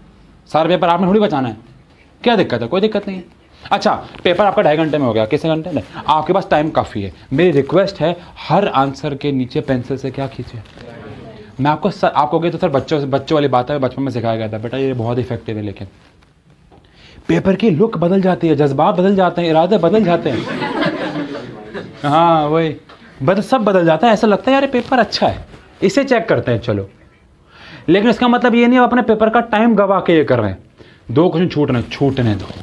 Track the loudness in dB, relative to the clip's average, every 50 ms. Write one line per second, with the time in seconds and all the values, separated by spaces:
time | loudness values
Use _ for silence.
0 | -20 -20 -20 -20 -20 -20 -20 -20 _ -2 0 0 2 2 2 2 2 2 2 2
1 | 2 2 2 2 2 2 0 -2 -4 -4 -6 -10 -14 -20 -20 -20 -20 _ _ _
2 | _ _ _ _ 0 0 2 2 2 0 -2 -4 -4 -2 -2 0 0 0 -2 -4
3 | -6 -6 -10 -12 -14 -18 -20 _ _ _ _ -16 -8 -4 -2 0 0 0 -2 -2
4 | -6 -12 -8 -2 0 0 2 2 2 2 2 2 2 4 4 2 0 0 0 0
5 | 0 0 2 0 0 0 0 -2 0 0 -2 -2 -4 -4 -6 -6 -6 -8 -14 -6
6 | -2 0 0 0 2 0 0 0 0 0 0 0 0 0 0 -2 -2 -2 -4 -8
7 | -8 -8 -10 -14 -10 -4 0 2 2 4 4 2 0 2 2 0 0 0 -2 -2
8 | -2 -2 -2 -4 -10 -18 -20 -14 -6 -2 0 0 0 2 0 0 0 -2 -2 -6
9 | -8 -8 -6 -4 -4 -2 -2 -2 -4 -4 -4 -6 -4 -2 -2 -4 -4 -6 -8 -8
10 | -8 -8 -8 -8 -8 -10 -10 -12 -14 -14 -14 -18 -18 -18 -20 -20 -20 -20 -18 -18
11 | -18 -18 -18 -18 -18 -20 -20 -20 -20 -14 -8 -2 0 0 0 0 -2 -4 -2 0
12 | -2 0 0 0 0 0 0 0 -2 -2 -4 -2 -2 -2 0 -2 -2 -2 -2 -2
13 | -2 0 -2 -2 -2 0 0 2 2 2 2 0 0 0 -2 -2 -2 -4 -4 -4
14 | -6 -6 -4 -4 -2 -2 -2 -2 -4 -6 -8 -8 -8 -6 -4 -4 -2 -2 -2 -2
15 | -2 -2 -2 -2 -4 -4 -6 -8 -8 -8 -8 -6 -6 -8 -10 -12 -14 -18 -18 -20
16 | _ _ _ _ _ _ _ _ _ _ _ _ _ _ -20 -20 _ _ _ -20
17 | -20 -20 -20 -10 -4 0 0 0 2 2 0 2 2 2 2 2 2 0 0 0
18 | 0 2 2 2 2 2 0 2 2 0 2 2 2 0 2 2 2 2 2 2
19 | 2 2 4 4 2 2 0 0 0 2 2 2 4 4 2 2 2 2 2 2
20 | 2 2 2 0 0 -2 -4 -4 -6 -6 -6 -6 -6 -6 -4 -2 -4 -4 -4 -4
21 | -6 -6 -6 -8 -8 -8 -10 -12 -12 -14 -16 -16 -16 -16 -14 -14 -14 -16 -12 -6
22 | -2 0 2 4 4 4 4 2 2 0 0 0 0 -2 -4 -8 -14 -20 -20 -20
23 | -20 -20 -12 -4 0 0 0 0 0 0 0 0 2 4 2 4 4 4 2 4
24 | 4 4 4 4 4 2 2 2 2 2 0 2 2 0 -2 -2 -2 0 0 0
25 | 0 0 0 -2 0 -2 -2 -4 -10 -16 -20 -20 -20 -20 -8 -2 -2 0 2 2
26 | 2 2 2 0 2 0 0 0 0 0 -2 -2 -2 -2 -4 -4 -4 -8 -12 _
27 | _ _ _ _ _ _ _ _ _ _ -20 -20 -20 -20 -20 -6 0 2 2 4
28 | 4 2 2 2 2 2 2 2 2 2 4 4 4 4 4 4 4 4 2 2
29 | 2 2 2 2 2 2 2 0 0 0 0 2 2 4 4 4 4 4 2 2
30 | 2 2 2 4 4 2 2 0 0 -2 -4 -6 -12 -20 _ -20 -20 -20 -20 -18
31 | _ -2 2 2 2 2 2 0 0 0 0 0 0 0 0 -2 -4 -4 -4 -2
32 | -2 0 0 0 0 0 0 -2 -6 -10 -14 -16